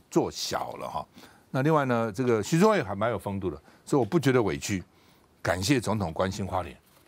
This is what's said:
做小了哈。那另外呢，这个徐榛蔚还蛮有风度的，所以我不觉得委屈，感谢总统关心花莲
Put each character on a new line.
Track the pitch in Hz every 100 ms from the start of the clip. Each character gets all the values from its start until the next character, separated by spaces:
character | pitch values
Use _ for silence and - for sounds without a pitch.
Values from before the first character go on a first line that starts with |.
| -
做 | 170 104
小 | - - - 123
了 | - 131
哈。 | 147 139 - - - _
那 | 135
另 | 139
外 | 156 135
呢， | 120 113
这 | 101
个 | 123 113
徐 | 104 160
榛 | 214
蔚 | 202
还 | 104
蛮 | 101 113
有 | 113
风 | 104 98
度 | 92
的， | 71 - -
所 | - 147
以 |
我 | 113
不 | 175
觉 | 135
得 | 127
委 | 101 73
屈， | - 98 - _ _ _ _ _
感 | - 90
谢 | 98 139
总 | 113 113
统 | 90
关 | 82 95
心 | 92 95
花 | 92
莲 | 78 - _ _